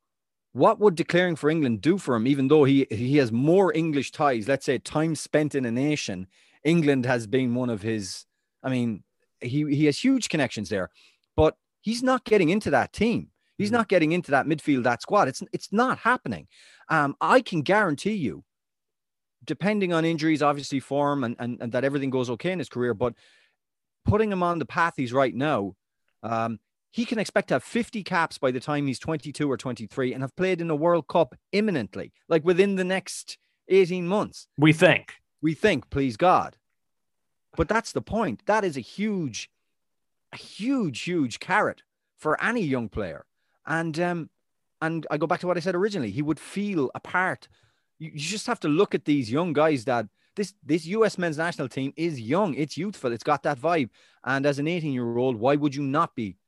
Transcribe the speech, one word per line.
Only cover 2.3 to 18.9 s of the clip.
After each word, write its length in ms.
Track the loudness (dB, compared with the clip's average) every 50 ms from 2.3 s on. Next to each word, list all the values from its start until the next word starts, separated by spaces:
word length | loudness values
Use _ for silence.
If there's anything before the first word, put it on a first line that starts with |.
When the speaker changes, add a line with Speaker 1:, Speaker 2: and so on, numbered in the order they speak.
| 2 2 4 4
Speaker 1:
though 160 | 6 6 6
he, 220 | 6 6 4 2 0
he 260 | -2 -2 0 2 4
has 160 | 4 4 2 2
more 420 | 2 2 4 4 6 4 4 2
English 380 | 0 0 0 0 -2 -2 -4 -2
ties, 340 | 0 0 0 0 0 0
let's 200 | 0 -2 0 0
say 120 | 0 -2 -2
time 360 | -2 -4 -2 0 0 0 -2
spent 400 | -4 -4 0 0 2 2 0 0
in 100 | -2 -2
a 60 | -2 0
nation, 540 | 0 0 0 -2 -2 -4 -6 -8 -8 -10 -12 _ _ _ _ _ _ 0
England 440 | 2 4 4 4 4 2 2 2
has 200 | 0 0 0 0
been 280 | 0 0 0 0 0 0
one 160 | 0 -2 -2
of 120 | -4 -4 -4
his, 440 | -4 -4 -4 -6 -8 -10 -14 -16 _ _ _ _ _ _ _ -6
I 60 | -4
mean, 340 | -2 -2 -2 -2 -4 -6 -10 _ _ _ _ _ _ _
he, 240 | -8 -4 -2 -2 -2 0 0
he 120 | 2 4
has 120 | 4 2 2
huge 300 | 2 2 2 2 0 -2
connections 400 | -2 0 0 -2 -2 -4 -6 -4
there, 220 | -2 -4 -4 -4 _ _ _ _ _ _ _ _ _
but 200 | 2 4 4 2 _ _ _ _ _
he's 220 | -8 -6 -6 -2 0
not 220 | 0 0 0 2
getting 260 | 2 4 4 4 4
into 200 | 2 0 0 2
that 220 | 2 2 2 0 -2
team. 360 | -2 0 0 0 -2 -4 -8 _ _ _ _ _
He's 120 | -4 -2 0
Speaker 2:
Mm-hmm. 80 | 0
Speaker 1:
not 120 | 0 2 2
getting 240 | 4 4 4 4 2
into 200 | 0 0 0 0
that 140 | 0 2
midfield, 380 | 0 -2 -2 0 0 0 2 2
that 180 | 2 0 0 -2
squad. 260 | 0 2 2 2 2
It's, 140 | 0 -6 -10 -10 -10
it's 200 | -10 -8 -4 0
not 260 | 0 0 0 -2 -2
happening. 500 | 0 0 0 0 -2 -6 -8 -8 -10 _ _ _ -20 -20 -20 _ _ -2
Um, 280 | 0 2 2 0 -2 -2
I 200 | 2 4 4 4
can 220 | 4 2 -2 -2 0
guarantee 520 | 2 2 4 4 2 0 -2 -2 -4 -2
you, 300 | -2 -2 -4 -4 -6 -12 _ _ _ _ _ _ _ _ _